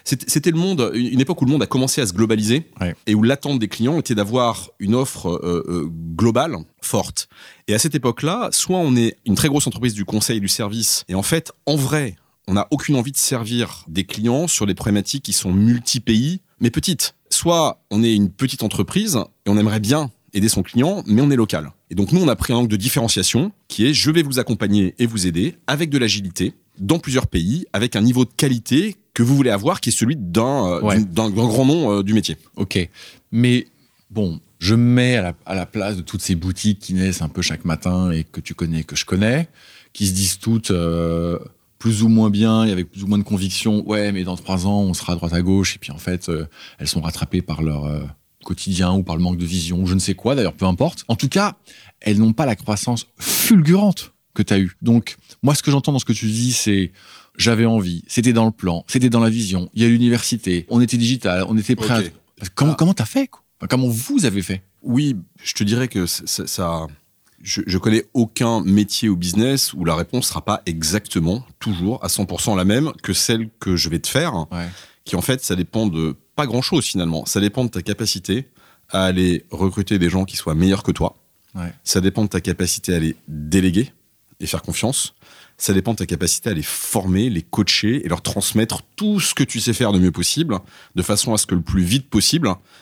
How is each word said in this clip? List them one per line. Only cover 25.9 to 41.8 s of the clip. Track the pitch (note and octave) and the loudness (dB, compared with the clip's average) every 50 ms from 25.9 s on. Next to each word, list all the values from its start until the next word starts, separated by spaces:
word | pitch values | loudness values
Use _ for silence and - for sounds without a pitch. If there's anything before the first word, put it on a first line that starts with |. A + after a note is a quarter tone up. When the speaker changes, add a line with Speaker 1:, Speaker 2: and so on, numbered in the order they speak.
Speaker 1:
de | C#3 C#3 | 0 0
l'agilité | A#2+ G#2 G2+ G#2 G2 F#2 F2 - F#2 A#2 - _ _ _ _ - | 0 0 0 -2 -4 -6 -4 -4 -4 -4 -4 _ _ _ _ -4
dans | F#2+ G2+ D#3+ | 0 0 0
plusieurs | E3+ - - B2+ C3 - | 0 0 -2 -2 0 0
pays, | - - F2+ E2 F#2+ B2+ F3 F#3+ - | 0 0 0 0 0 0 -2 -4 -4
avec | - G2+ A2+ - - | -2 -2 -2 0 2
un | G2 | 4
niveau | G#2 B2 B2 B2+ B2+ | 4 4 4 4 2
de | A#2+ _ | 0 _
qualité | - D3 C#3 B2+ A#2 - - A#2+ D3+ G3 A3 F3+ _ _ _ - | -2 0 0 0 0 -2 0 0 2 2 0 -4 _ _ _ 0
que | - | 2
vous | A#2+ A#2+ C#3 | 4 4 4
voulez | C#3 C3+ A#2+ | 4 4 4
avoir, | G#2 G2 G2+ D3+ F#3+ - | 2 0 0 0 -2 -2
qui | - A#2+ | -2 -2
est | |
celui | A2 - A2+ A#2+ D#3+ | 0 0 0 0 0
d'un, | D3 G2 F2 E2+ G#2+ A2+ B2+ C#3+ C#3 G#2 | -2 -4 -2 0 2 2 2 2 0 0
euh, | F2+ F2 E2+ | 0 0 0
Speaker 2:
Ouais. | - G#2 G2 | 2 2 4
Speaker 1:
d'une, | G#2+ G#2+ | 2 2
d'un, | F#2 E2 A2 A2+ G#2+ | 2 0 0 0 0
d'un | F#2+ A2 A#2+ | 2 2 2
grand | A#2+ G#2+ B2+ C3+ | 2 4 4 4
nom, | C3 D#3 E3+ D3+ A2 G2+ G2+ | 4 4 4 2 2 2 0
euh, | G2 | 2
du | G2 A2 | 2 2
métier. » | G#2+ G2 - D#2 - _ _ _ | 2 2 0 -4 -8 _ _ _
Speaker 2:
Ok. | - G2 F2+ - G2+ F2 - _ - - - - - _ - | -6 -4 -2 0 -2 -2 -2 _ -16 -20 -20 -20 -20 _ -4
Mais | - A2+ A#2+ B2 B2 B2 - _ _ _ _ _ _ _ _ - | 0 2 4 4 4 2 0 _ _ _ _ _ _ _ _ -8
bon, | - A2 G#2 F2 D#2+ - - _ _ | -4 -2 -2 -2 -2 -6 -12 _ _
je | - E2+ F#2+ A2+ | -4 0 2 4
me | A#2+ A#2+ | 4 6
mets | A#2+ B2 B2 B2 B2+ B2 | 4 4 4 4 4 2
à | A2+ | 2
la, | F#2 F2 E2+ - - | 0 -2 -6 -8 -8
à | - F#2 | -8 -6
la | F#2+ F2 | -6 -6
place | - - G#2+ F#2+ G#2 G#2+ | -6 -6 -6 -4 -4 -4
de | F2+ | -6
toutes | D#2 - - F#2 - | -8 -8 -8 -6 -2
ces | - F#2 | -2 -2
boutiques | E2 F2+ F#2 F2+ - - G#2+ G2+ - | -2 -2 -4 -4 -2 0 0 0 -2
qui | - - F#2 | -4 -4 -2
naissent | F#2 F#2 F#2+ F2+ - | 0 0 0 -2 -2
un | E2 D2+ | -6 -6
peu | C#2+ F2+ E2 | -4 -4 -4
chaque | - D#2+ D2+ - | -4 -4 -4 -4
matin | E2+ E2 D#2 - F#2 F2+ F2+ F#2 F2+ | -4 -4 -2 -2 0 0 2 0 0
et | E2 D#2+ D#2 | 0 -2 -4
que | - - F2 | -6 -10 -14
tu | - - E2+ | -12 -10 -8
connais, | - E2+ E2 E2 D#2+ D#2+ | -6 -4 -2 -2 -4 -4
que | - D2+ | -6 -6
je | - - | -8 -4
connais, | - F#2+ F#2 G#2 A2 B2 D#3 E3 - _ _ - - - - - _ - | -2 0 0 2 2 2 0 -2 -4 _ _ -20 -20 -20 -20 -20 _ -6
qui | - G2+ | -2 -2
se | F#2+ F#2 | 0 0
disent | F#2+ G2 F#2 - - | 0 0 -2 -2 -4
toutes... | - A2 A2+ A2 A2 - | -2 0 0 0 0 0
Euh, | G2 F2 E2+ E2 E2 E2+ E2+ E2 E2 E2+ E2+ E2+ E2+ - - - _ _ _ _ _ | 0 0 0 0 0 0 0 0 0 0 -2 -2 -4 -4 -8 -12 _ _ _ _ _
plus | - | -4